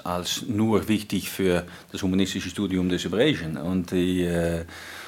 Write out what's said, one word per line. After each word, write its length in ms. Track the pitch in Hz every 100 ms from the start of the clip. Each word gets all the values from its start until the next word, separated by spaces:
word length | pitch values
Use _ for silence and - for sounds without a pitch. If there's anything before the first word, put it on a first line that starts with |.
als 380 | - 90 87 - -
nur 400 | 104 110 101 85
wichtig 420 | 107 - 98 -
für 340 | - 95 87 87 - -
das 120 | 95
humanistische 480 | 95 95 95 98 92
Studium 380 | 98 98 92 90
des 140 | 87
Hebräischen. 540 | 85 95 151 95 80 73
Und 340 | 80 92 90
die, 320 | 92 90 92
äh, 420 | 87 85 85 85 82 - - -